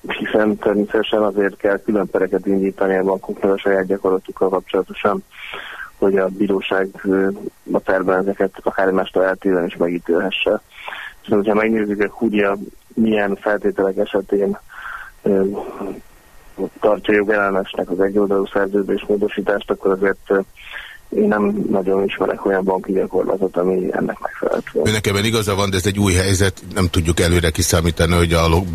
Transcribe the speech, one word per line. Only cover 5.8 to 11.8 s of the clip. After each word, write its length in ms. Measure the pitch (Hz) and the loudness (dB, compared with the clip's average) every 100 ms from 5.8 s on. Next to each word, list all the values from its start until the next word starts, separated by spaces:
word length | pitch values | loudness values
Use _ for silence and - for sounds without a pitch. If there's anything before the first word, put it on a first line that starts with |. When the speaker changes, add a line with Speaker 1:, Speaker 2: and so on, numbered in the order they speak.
| - - | -16 0
Speaker 1:
hogy 200 | 101 98 | 2 2
a 100 | 95 | 0
bíróság, 600 | 95 101 98 - 95 95 - | 0 0 0 0 -2 -2 -4
ö, 240 | 101 95 98 98 - _ - | 0 2 0 -2 -10 _ -4
a 80 | 101 | -2
perben 400 | - 95 92 92 | 0 0 2 0
ezeket 320 | 98 98 98 - | 0 0 -2 -2
akár 240 | - - 95 | -6 0 0
egymástól 380 | 95 92 92 | 0 0 0
eltérően 400 | 95 92 98 90 | 0 0 0 0
is 100 | 85 | -2
megítélhesse. 840 | - 85 87 - 85 92 - - 107 _ - - - - - | -2 -2 -2 0 0 0 -2 0 -2 _ -18 -14 -14 -16 -16
Hiszen, 160 | - 104 | -2 0
hogyha 160 | 101 | 2
megnézzük, 480 | 107 110 113 | 2 2 0